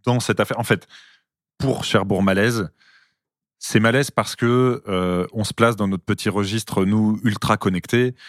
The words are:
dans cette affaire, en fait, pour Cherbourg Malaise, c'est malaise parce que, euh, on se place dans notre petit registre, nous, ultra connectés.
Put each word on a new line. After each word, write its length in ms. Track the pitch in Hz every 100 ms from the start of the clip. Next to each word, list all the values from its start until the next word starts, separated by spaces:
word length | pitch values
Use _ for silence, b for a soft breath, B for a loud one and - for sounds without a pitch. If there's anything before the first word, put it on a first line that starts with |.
| -
dans 120 | 123
cette 220 | - 101
affaire, 180 | 107 123
en 60 |
fait, 220 | 120 101 - B B B B _ _ -
pour 260 | 135 113
Cherbourg 380 | - 107 98 95
Malaise, 480 | 98 95 113 117 85 b b b b b b _ _ _
c'est 220 | - 110
malaise 300 | 113 127 143
parce 240 | - -
que, 480 | - 117 123 127 120 -
euh, 380 | 92 90 90 90
on 100 | 110
se 80 | 104
place 240 | - 117 110
dans 120 | 101
notre 160 | 95
petit 260 | - 101 107
registre, 560 | 95 98 110 - - 95
nous, 340 | 107 107 107
ultra 360 | 120 101 - 107
connectés. 560 | 101 90 - 120 123 127